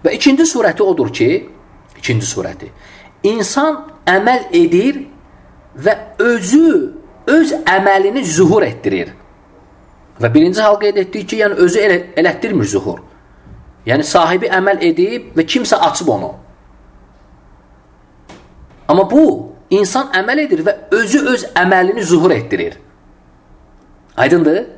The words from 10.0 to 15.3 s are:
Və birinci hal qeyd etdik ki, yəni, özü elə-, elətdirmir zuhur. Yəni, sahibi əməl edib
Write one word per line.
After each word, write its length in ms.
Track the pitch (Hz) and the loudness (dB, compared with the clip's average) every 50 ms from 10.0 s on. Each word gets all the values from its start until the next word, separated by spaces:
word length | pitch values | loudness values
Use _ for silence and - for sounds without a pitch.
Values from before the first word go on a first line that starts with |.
| _ _ - - | _ _ -8 -4
Və 100 | 117 117 117 | -2 2 4
birinci 280 | 151 160 180 185 214 | 4 4 4 2 2
hal 180 | 220 214 208 208 | 2 2 2 2
qeyd 180 | 208 208 202 202 | 0 -2 0 0
etdik 280 | 185 185 - 214 190 - | -4 -4 -6 -10 -8 -6
ki, 140 | - 220 214 | -2 0 0
yəni, 180 | 208 196 - | 0 2 2
özü 240 | 175 175 170 220 208 | 2 2 2 2 2
elə-, 180 | 208 180 175 175 - - | 2 0 0 -2 -4 -4
elətdirmir 520 | - 165 180 156 - - 214 208 165 104 98 | 0 0 0 0 -2 -6 -4 -2 -2 -2 -2
zuhur. 320 | - 98 - 104 85 - - - _ _ _ _ _ - _ - - - - - - _ - | -2 -4 -4 -4 -10 -10 -14 -20 _ _ _ _ _ -20 _ -20 -20 -20 -20 -20 -20 _ -4
Yəni, 180 | 110 123 143 151 | -2 -2 0 0
sahibi 460 | - - 180 165 165 175 185 208 233 - | 0 2 2 2 2 0 -2 -2 0 -2
əməl 300 | 185 190 196 190 160 165 | 0 0 0 0 0 0
edib 460 | 175 160 165 180 208 233 240 - - | 0 2 2 0 -2 -2 -8 -10 -6